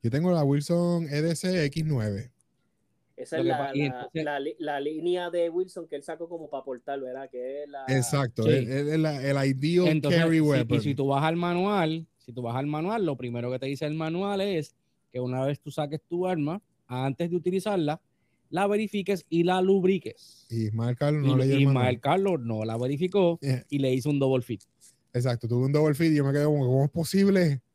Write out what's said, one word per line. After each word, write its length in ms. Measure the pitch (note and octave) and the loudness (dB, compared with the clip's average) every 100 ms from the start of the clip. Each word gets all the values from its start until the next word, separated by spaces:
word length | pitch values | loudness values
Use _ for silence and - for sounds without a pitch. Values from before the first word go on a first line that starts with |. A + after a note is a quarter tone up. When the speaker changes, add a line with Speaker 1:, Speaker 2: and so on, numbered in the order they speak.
Speaker 1:
Yo 80 | A#2+ | 0
tengo 220 | C3+ F3+ | 0 2
la 100 | F3 | 4
Wilson 640 | C#3+ C#3+ D3 E3+ F3 F3 D#3+ | 4 2 2 2 2 0 0
E 140 | D3 | 0
D 140 | D#3+ D#3+ | 0 0
C 280 | F#3 F#3 D3 | -2 0 0
X 180 | D#3 D#3 | -2 -2
nueve. 460 | C3+ G#2+ G2 C3+ _ _ _ _ _ _ _ _ - | 0 0 -4 -8 _ _ _ _ _ _ _ _ -18
Speaker 2:
Esa 200 | B2+ D#3+ | -6 -2
es 60 | |
Speaker 3:
Lo 0 | |
que 40 | E3+ | 0
Speaker 2:
la, 80 | D3 | 0
Speaker 3:
pa-, 160 | C#3 | -2
y 40 | C#3 | -2
Speaker 2:
la, 80 | C#3+ | -2
Speaker 3:
entonces 380 | B2 A#2+ D#3+ | -4 -8 -6
Speaker 2:
la 160 | D3+ C#3+ | -4 -4
li-, 160 | C#3 - | -6 -6
la 220 | D3+ C#3+ | -6 -4
línea 500 | C#3+ D#3 E3+ F3+ F3 | -4 -4 -2 -2 -2
de 180 | F3 E3+ | -2 -2
Wilson 360 | E3+ F#3 - D#3+ | -2 -4 -8 -12
que 100 | C#3+ | -12
él 60 | |
sacó 260 | D#3 D#3+ E3+ | -10 -12 -10
como 220 | E3+ D3+ | -12 -10
pa' 140 | C3+ | -10
portar, 340 | D#3 D#3+ - C#3 | -8 -10 -8 -8
¿verdad? 300 | B2+ B2+ C3+ | -8 -10 -12
Que 320 | B2 B2+ C#3+ | -10 -10 -10
es 60 | D3 | -12
la 160 | C#3+ C3+ | -12 -2
Speaker 1:
Exacto, 560 | C3+ B2 C#3 B2+ - | 0 0 -2 -4 0
Speaker 3:
Sí. 60 | A2+ | 2
Speaker 1:
el, 180 | D3 A2 | 2 0
el, 200 | C3+ C#3+ | -4 -2
el, 180 | D#3+ D#3 | 0 0
el 400 | C#3+ C#3 C#3 C#3 | -2 -2 0 0
ideal 400 | C3 D3+ F3 F3 | 0 2 4 4
Speaker 3:
Entonces, 320 | D#3 C#3+ E3+ | 2 4 4
Speaker 1:
carry 180 | E3 D#3+ | 4 4
Speaker 3:
si, 0 | |
y 20 | |
Speaker 1:
weapon. 400 | D3+ C3+ A#2 A#2 | 4 2 2 0
Speaker 3:
si 140 | A2 | 0
tú 120 | C#3+ C#3 | -2 0
vas 140 | C3+ | 2
al 140 | D#3+ E3+ | 0 0
manual, 680 | F3 F3 G3 G3+ D#3+ D#3+ D#3+ _ | 0 0 0 2 0 -2 -8 _
si 140 | - | -16
tú 100 | A#2+ | -8
vas 140 | A#2+ B2 | -6 -4
al 100 | D3 | -4
manual, 380 | D3+ F3 A3+ | -4 -2 -2
lo 120 | F3 C3 | -2 -2
primero 340 | B2 A#2+ A#2+ | -6 -6 -4
que 60 | B2+ | -6
te 80 | C3+ | -6
dice 180 | C#3 D3+ | -6 -6
el 80 | |
manual 460 | D#3 D#3+ E3+ G3 G3+ | -4 -4 -4 -4 -2
es 340 | G3+ F3+ D3 _ _ _ _ | -2 -2 -6 _ _ _ _
que 80 | B2+ | -6
una 240 | B2+ B2+ | -4 -2
vez 160 | C3+ C#3+ | -2 -4
tú 100 | - | -8
saques 300 | C#3+ D3 D#3 _ | -8 -6 -8 _
tu 180 | F3 F#3 | -4 -2
arma, 340 | F3+ D3 F#3+ _ _ _ | -2 -2 -4 _ _ _
antes 420 | B2 C3+ C3 E3+ | -4 -4 -2 -2
de 60 | F3 | -2
utilizarla, 640 | E3+ F#3 G#3+ G3 D3 D#3+ _ _ _ _ _ | -2 -2 -2 -2 -2 -4 _ _ _ _ _
la 180 | E3 G3+ | -2 0
verifiques 580 | G#3 A3 G#3 F#3+ F#3+ - | 0 -2 -4 -2 -4 0
y 160 | E3 | 2
la 160 | E3+ F#3 | 2 4
lubriques. 840 | F#3 G3 F#3 F#3+ - - - - _ | 4 4 4 0 -2 -14 -20 -20 _
Speaker 1:
Y 160 | A2+ A2 | -4 -2
Ismael 300 | A2 A#2 B2 | -2 -2 0
Carlos 280 | D3 D3+ | 0 2
Speaker 3:
Y 60 | C3+ | 4
Speaker 1:
no 60 | C3 | 4
leyó 180 | C3+ | 4
el 60 | C#3 | 4
Speaker 3:
Ismael 140 | C#3 C3 | 4 4
Speaker 1:
manual. 240 | B2 B2 | 2 2
Speaker 3:
Carlos 400 | C#3 F3+ G3 E3 | 0 2 2 0
no 240 | A#2 G#2+ | -2 -4
la 120 | A2 A#2 | -4 -2
verificó 640 | B2+ C#3+ F3+ G3+ F3 E3+ | -2 -2 0 2 2 2
Speaker 1:
Yeah. 240 | C#3 B2+ - | -2 -2 -2
Speaker 3:
y 100 | C#3+ | 0
le 140 | C3+ | 2
hizo 180 | C3 A#2+ | 2 0
un 80 | D3 | 2
double 240 | C3+ C3 | 2 2
fit. 200 | A#2+ A2 - _ - _ _ | -2 -10 -10 _ -20 _ _
Speaker 1:
Exacto, 340 | B2 B2 A#2+ A2+ | -2 -2 -2 -2
tuve 200 | B2 C3 | 0 2
un 60 | |
double 220 | D3 D#3 | 4 2
fit 160 | C#3+ E3 | 4 2
y 40 | D3+ | 4
yo 80 | |
me 80 | C#3 | 2
quedé 120 | C#3+ D3 | 2 2
como, 180 | D3 B2+ | 2 2
"¿Cómo 180 | C3 | 2
es 60 | C#3+ | 2
posible? 680 | - D#3+ G3 G3 G3 E3+ C3+ _ | 0 0 4 4 6 4 0 _